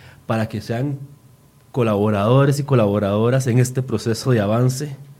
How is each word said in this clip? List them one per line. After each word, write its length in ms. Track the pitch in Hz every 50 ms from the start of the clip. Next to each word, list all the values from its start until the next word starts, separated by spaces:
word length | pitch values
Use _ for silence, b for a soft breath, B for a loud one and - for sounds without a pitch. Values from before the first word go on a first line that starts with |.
| B B B B B
para 200 | - 113 110 110
que 140 | 110 - 104
sean 380 | - - 113 120 135 143 139 139 - - - - _ - - _ _ _ _ _ _ _
colaboradores 880 | - 123 117 110 104 101 104 107 107 98 101 117 127 135 139 143 139 143
y 40 | 139
colaboradoras 840 | - 135 120 107 101 101 104 101 98 101 107 113 120 131 135 127
en 120 | 127 113 127
este 220 | 120 127 - 131
proceso 500 | 131 - 113 - - 117 110 - - 135
de 80 | 123 110
avance 540 | 98 101 110 120 127 127 131 135 147 147 139 - - - -